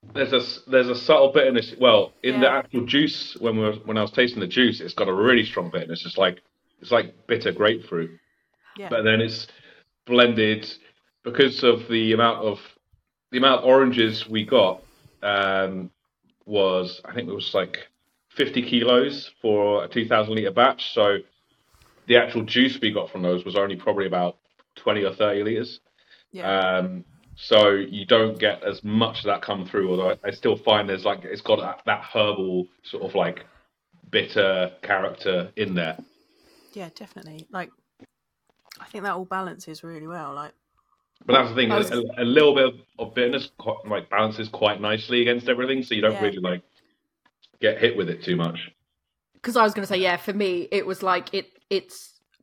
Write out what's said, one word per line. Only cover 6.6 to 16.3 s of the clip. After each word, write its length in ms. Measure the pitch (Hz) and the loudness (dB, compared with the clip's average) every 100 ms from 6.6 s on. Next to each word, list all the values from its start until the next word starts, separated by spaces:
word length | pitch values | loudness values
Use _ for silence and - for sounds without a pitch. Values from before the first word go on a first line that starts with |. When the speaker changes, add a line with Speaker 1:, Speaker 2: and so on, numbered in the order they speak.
| _ _ | _ _
Speaker 1:
it's 100 | - | 0
like 360 | 117 107 _ - | 0 0 _ -4
bitter 240 | 117 107 | -2 -2
grapefruit. 600 | 90 107 113 - 85 82 - _ _ _ _ _ - | 0 0 0 -6 -6 -6 -10 _ _ _ _ _ -20
Speaker 2:
Yeah. 120 | 190 | -6
Speaker 1:
But 140 | 113 | 0
then 180 | 107 110 | 2 2
it's 260 | 110 - - - - _ _ _ - | 0 -6 -14 -20 -20 _ _ _ 0
blended 600 | 123 120 110 107 107 - - _ _ _ _ | 4 6 4 2 0 -6 -18 _ _ _ _
because 400 | 120 123 135 127 | -8 2 2 4
of 240 | 127 117 113 | 2 2 0
the 260 | 113 110 | -2 2
amount 300 | 110 117 113 110 | 2 2 2 -4
of, 140 | 101 - _ _ _ _ _ _ | -6 -12 _ _ _ _ _ _
the 60 | 127 | 2
amount 220 | 135 123 | 4 4
of 40 | 127 | 6
oranges 600 | 131 131 120 110 110 - | 6 6 2 0 0 -4
we 160 | 110 107 | -6 2
got, 360 | 127 95 92 - _ _ _ | 4 4 0 -14 _ _ _
um, 680 | 101 101 98 95 95 95 92 _ _ _ _ | -2 0 0 0 -2 -6 -12 _ _ _ _